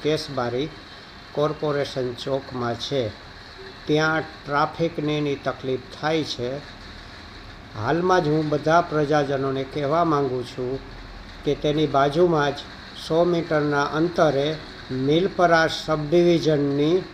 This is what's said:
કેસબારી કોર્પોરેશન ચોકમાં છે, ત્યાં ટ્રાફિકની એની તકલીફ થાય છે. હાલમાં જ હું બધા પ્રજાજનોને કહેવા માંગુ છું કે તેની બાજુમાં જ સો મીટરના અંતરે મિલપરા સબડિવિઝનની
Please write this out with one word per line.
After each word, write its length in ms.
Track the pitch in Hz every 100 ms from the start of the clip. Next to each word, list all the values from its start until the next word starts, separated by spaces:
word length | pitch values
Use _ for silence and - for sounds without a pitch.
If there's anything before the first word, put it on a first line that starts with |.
કેસબારી 640 | 147 151 - 131 120 123 151 - - - - - -
કોર્પોરેશન 800 | 143 147 147 151 143 135 135 123
ચોકમાં 640 | 117 135 135 - 127 123
છે, 360 | 139 - 139 107 - - - - - - -
ત્યાં 420 | - 151 156 156 - -
ટ્રાફિકની 720 | 139 143 156 - 165 165 147 151
એની 180 | 147
તકલીફ 520 | 135 - - 131 123 - -
થાય 220 | 151 160
છે. 260 | 143 - 123 143 - - - - - - - - - - -
હાલમાં 480 | 110 117 165 185 185
જ 40 | 151
હું 220 | 156 151
બધા 320 | 147 156 170
પ્રજાજનોને 800 | 170 151 143 151 139 139 139 135
કહેવા 400 | 131 151 139 160
માંગુ 400 | 165 143 135 127
છું 360 | 120 - 123 135 - - - - - -
કે 100 | 151
તેની 320 | 139 151 151 147
બાજુમાં 640 | 135 143 151 180 156 143
જ 80 | - - - - - -
સો 160 | 160
મીટરના 600 | 175 170 165 151 147 143
અંતરે 760 | 143 151 170 175 156 135 147 151 - - -
મિલપરા 760 | 131 135 165 190 - 170 165 156
સબડિવિઝનની 1400 | - - 156 147 175 175 165 143 143 143 143 151 185 -